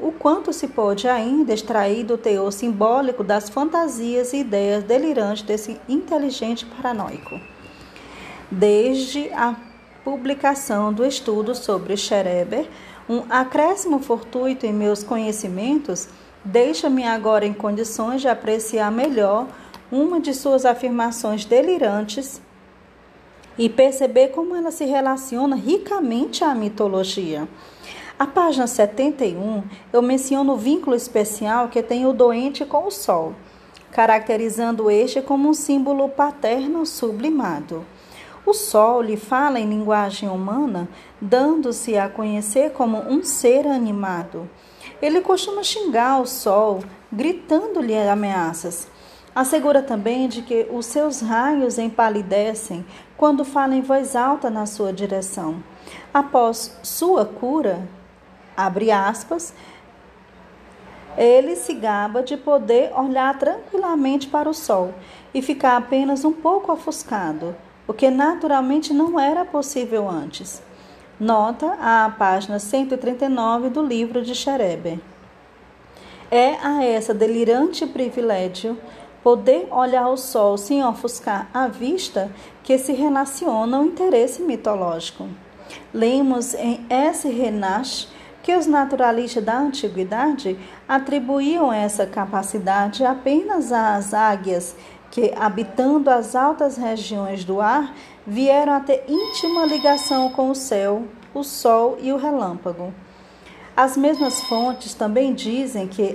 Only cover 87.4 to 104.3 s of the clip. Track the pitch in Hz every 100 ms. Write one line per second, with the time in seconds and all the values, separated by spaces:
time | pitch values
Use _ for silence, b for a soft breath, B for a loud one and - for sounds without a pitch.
87.4 | 240 208 190 202 262 - - B B B
88.4 | - 349 311 294 269 262 247 226 240 240
89.4 | 208 240 285 269 208 180 185 214 294 269
90.4 | 190 185 B B B 262 269 285 247 277
91.4 | 277 339 285 214 208 208 190 202 196 202
92.4 | 196 214 185 196 202 208 254 262 269 294
93.4 | 403 370 233 240 220 202 196 214 220 202
94.4 | 185 175 180 - B B - - 220 -
95.4 | 214 190 226 - 262 294 277 247 220 254
96.4 | 277 - 285 254 240 220 196 208 196 190
97.4 | 180 196 208 269 277 B B B - 214
98.4 | 269 277 294 277 277 269 - 311 440 -
99.4 | 339 339 311 302 294 285 - 269 254 254
100.4 | 262 269 - 208 202 208 233 - - 285
101.4 | 269 - 240 226 233 254 262 277 294 277
102.4 | 190 175 185 170 180 190 - B B B
103.4 | B B B B 262 269 285 294 277